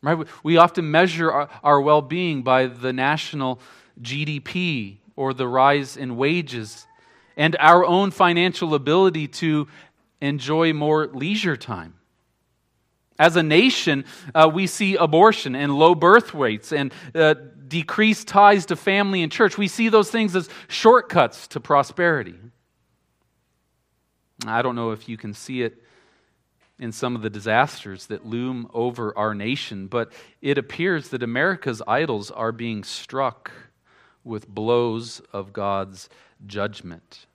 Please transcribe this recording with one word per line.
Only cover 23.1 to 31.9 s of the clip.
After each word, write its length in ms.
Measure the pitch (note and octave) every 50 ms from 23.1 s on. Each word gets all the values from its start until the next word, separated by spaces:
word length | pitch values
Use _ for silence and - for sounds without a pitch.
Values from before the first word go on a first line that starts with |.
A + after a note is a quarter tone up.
| _ _ _ _ _ _ _ _ _ _ _ _ _ _ _ _ _ _ _ _ _ _ _ _ _ _ - A2
I 140 | A2 A#2
don't 140 | A#2+ B2+ B2
know 160 | A#2+ A#2 A2+
if 180 | A2 G#2+ - -
you 80 | A#2 G#2+
can 160 | - G#2+ G#2
see 300 | - - - C3+ B2+ A#2+
it 200 | A2 - _ _ _ _ _ _ _ _ _ _ _ _ _ _ _ _ _ _ _ _ _
in 140 | B2+ A#2 G#2+
some 240 | - - B2 B2 A#2
of 40 |
the 80 | G#2+ A2
disasters 760 | G2+ G#2 G2 A2+ G#2+ A#2 C3+ D3 - - - G#2 F#2+ F2+ -
that 200 | - G#2+ G2+ -
loom 440 | A2 A2+ A#2 A#2+ B2+ B2+ B2 A#2+ - _
over 440 | A#2 A#2 B2 A#2+ A#2 A#2 G#2+ G2+ -
our 180 | G#2 G#2+ G#2+
nation, 520 | G2+ G2+ A2+ C3 C#3+ - - A2 G2 F#2+ F#2+
but 260 | F#2+ A#2+ A#2 - _ - - _ _ _
it 160 | - C#3 C#3+ C#3
appears 520 | B2 - - - E3 F#3+ F#3 D#3+ C#3 -
that 120 | - B2+
America's 600 | A#2+ A#2 A#2 B2+ D3 F#3 F#3+ E3+ - C#3+ A#2+ G#2+ -
idols 460 | -